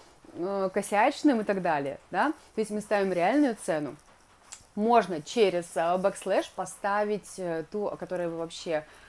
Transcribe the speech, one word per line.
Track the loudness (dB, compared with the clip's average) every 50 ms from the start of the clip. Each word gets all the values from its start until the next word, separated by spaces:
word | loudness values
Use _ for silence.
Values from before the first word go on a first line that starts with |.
| -20 -20 -20 _ -20 -16 -10
э, | -8 -6 -4 -2 -2 -2 -2 -2
косячным | -4 -2 0 2 2 4 2 2 2 4 4 4 4
и | 2
так | 0 -2 0
далее, | 0 0 0 0 0 -4 -6 -10 -10 -6
да? | -2 0 0 0 -2 -6 -12 -8 -6
То | -4
есть | -4 -4
мы | -4 -6
ставим | -2 0 0 2 2 2 2
реальную | 2 2 4 4 4 4 2 2 -2 -4
цену. | -4 -2 -2 -2 -6 -8 -12 _ _ -20 _ _ _ _ _ _ -20 -20 -20 -20 _ _
Можно | 0 4 6 6 6 6 4 0 -6
через, | -8 -4 2 4 4 4 4 2 -2 -4 -2 0
а, | 2 2 2 2
бэкслэш | 2 0 0 -2 -2 0 0 0 0 -2 -6
поставить, | -8 -8 -8 -8 -6 -4 -2 0 0 0 -2 -2 -4 -6 -10 -12 -8
э, | -6 -4 -4 -6 -6 -6
ту, | -6 -6 -4
о | -4 -6 -6
которой | -8 -8 -6 -4 -4 -4
вы | -6 -6
вообще | -8 -8 -10 -10 -6 -4 -4 -4 -4 -6 -14 -20 -20